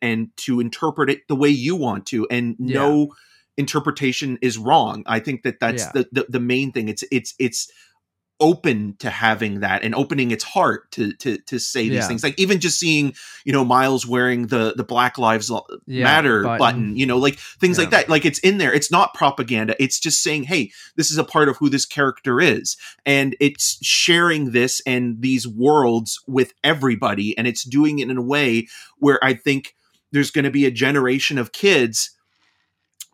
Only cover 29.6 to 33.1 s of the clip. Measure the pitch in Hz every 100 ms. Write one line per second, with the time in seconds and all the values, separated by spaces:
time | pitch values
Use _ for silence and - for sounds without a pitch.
29.6 | - _ _ _ _ 143 135 156 139 143
30.6 | 135 113 131 143 127 135 - 143 113 -
31.6 | 202 160 120 110 - _ _ _ _ _
32.6 | _ _ _ _ -